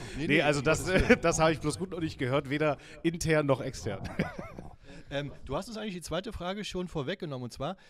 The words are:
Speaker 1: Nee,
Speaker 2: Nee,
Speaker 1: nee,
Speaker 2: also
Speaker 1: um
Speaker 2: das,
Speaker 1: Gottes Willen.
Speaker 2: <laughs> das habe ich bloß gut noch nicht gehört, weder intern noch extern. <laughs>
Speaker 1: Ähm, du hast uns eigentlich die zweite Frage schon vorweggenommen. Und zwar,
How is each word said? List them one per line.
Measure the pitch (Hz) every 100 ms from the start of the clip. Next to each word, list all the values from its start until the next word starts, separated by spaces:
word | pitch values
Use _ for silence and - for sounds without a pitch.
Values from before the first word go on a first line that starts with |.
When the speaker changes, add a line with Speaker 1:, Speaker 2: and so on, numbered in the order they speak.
| - -
Speaker 1:
Nee, |
Speaker 2:
Nee, | 151
Speaker 1:
nee, | 151
Speaker 2:
also | 147 143
Speaker 1:
um |
Speaker 2:
das, | 143 156
Speaker 1:
Gottes | 156 185 -
Willen. | 247
Speaker 2:
<laughs> |
das | 165 160
habe | 160
ich | 151
bloß | 151 143
gut | 185
noch | 175
nicht | 160 -
gehört, | 127 139 135
weder | 147 151 135 - -
intern | 165 170 160 151 147
noch | 127
extern. | 135 - 113 95 -
<laughs> | - 762 - 640 554 - - - - -
Speaker 1:
Ähm, | 143 147 -
du | - 139
hast | 196
uns | 214
eigentlich | 214
die | 180
zweite | 156 160 214
Frage | - 175 202
schon | 202 185 180
vorweggenommen. | 160 135 180 165 131
Und | 123
zwar, | - 139 190 -